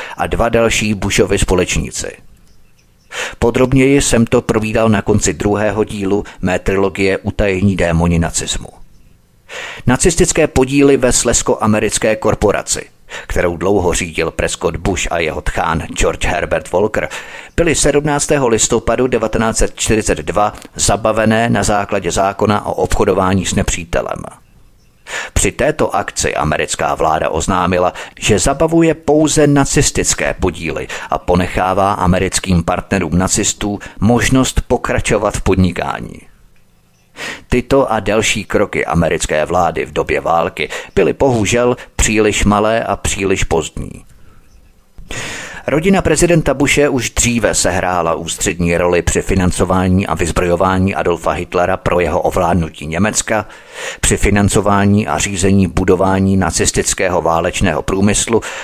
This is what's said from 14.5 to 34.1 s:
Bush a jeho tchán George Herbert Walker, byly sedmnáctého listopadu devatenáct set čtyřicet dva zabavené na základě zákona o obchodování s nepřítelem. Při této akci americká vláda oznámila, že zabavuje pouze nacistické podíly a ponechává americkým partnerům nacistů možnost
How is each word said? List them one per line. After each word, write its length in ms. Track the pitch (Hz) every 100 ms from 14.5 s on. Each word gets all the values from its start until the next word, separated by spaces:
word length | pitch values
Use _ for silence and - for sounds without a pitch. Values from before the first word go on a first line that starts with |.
| - 85 80
Bush 320 | 101 87 -
a 80 | 87
jeho 220 | 80 78
tchán 420 | - - 85 85 -
George 320 | - 87 80 -
Herbert 460 | 90 82 87 -
Walker, 380 | 87 107 - 82 - - - - -
byly 200 | 170 135
sedmnáctého 720 | 151 143 151 143 - 147 123
listopadu 600 | 110 - 117 - 113 127
devatenáct 500 | 120 110 110 110 107
set 180 | 101 -
čtyřicet 420 | - 110 101 80
dva 360 | 76 87 104 - - -
zabavené 720 | - 104 110 110 110 110 117
na 140 | 113
základě 480 | 98 104 101 101 87
zákona 540 | 90 98 101 104 104 110
o 80 |
obchodování 720 | - - - 107 95 92 98 87
s 100 | 104
nepřítelem. 640 | 92 - 85 65 50 50 50 - _ - - _ _ _ - - -
Při 180 | - 101
této 440 | - 135 - 113 -
akci 400 | - - - -
americká 600 | 76 76 - - 73 71
vláda 340 | 80 78 80
oznámila, 640 | 80 - 92 90 90 90 - - -
že 200 | - 101
zabavuje 540 | 135 143 165 165 165
pouze 540 | 156 - 151 156 156 147
nacistické 840 | 143 135 - - - 90 - 73
podíly 540 | - 92 82 80 - - - -
a 80 | 73
ponechává 760 | - 90 90 - 92 95 98
americkým 720 | 101 90 92 92 - 95 90
partnerům 540 | 85 90 - 98 85 85
nacistů 600 | 92 - 104 - 104 101 - -
možnost 640 | 101